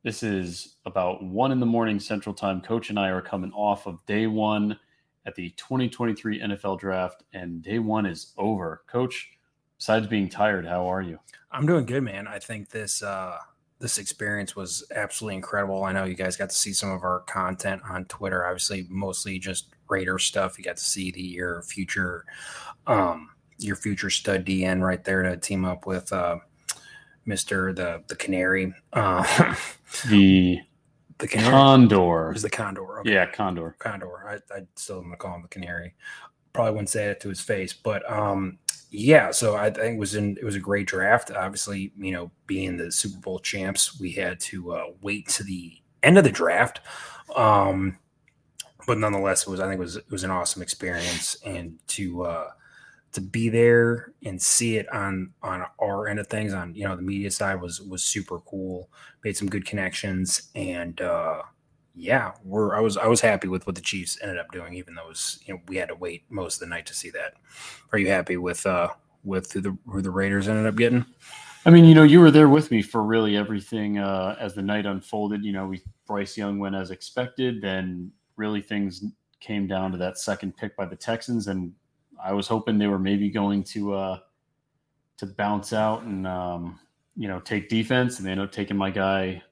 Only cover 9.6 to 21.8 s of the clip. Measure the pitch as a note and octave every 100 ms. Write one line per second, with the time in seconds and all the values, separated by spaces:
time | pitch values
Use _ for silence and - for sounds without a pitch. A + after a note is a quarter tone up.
9.6 | _ _ - A2 G#2 A2 F#2+ - G#2+ G2
10.6 | E2+ F2+ F2+ F#2 F2+ D#2+ - - _ C3+
11.6 | D3+ E3+ A#2 C3 A#2+ G2 G#2 G2+ - G#2+
12.6 | G2+ A2+ G#2 - G2+ G2 F#2 E2+ - _
13.6 | _ _ B2 - G2+ - G2+ G#2 F#2+ -
14.6 | F#2 - - - G#2 - G#2+ F#2+ - G#2
15.6 | G2 F#2+ F#2+ G2 F#2+ F2+ F#2 - G2 -
16.6 | G#2 F#2+ G2+ F#2 F2+ F2+ - G2 F#2 F#2
17.6 | G2+ F#2+ G#2 F2+ F#2 - G2 F#2 F2 F2+
18.6 | - G2 F2+ F#2 G2 F#2 G2+ F#2+ F#2+ F2+
19.6 | - _ - - F2+ F#2+ - G2+ F#2+ -
20.6 | F2+ F2 - G2+ F#2 F2+ F2+ F2 F2+ F2
21.6 | - -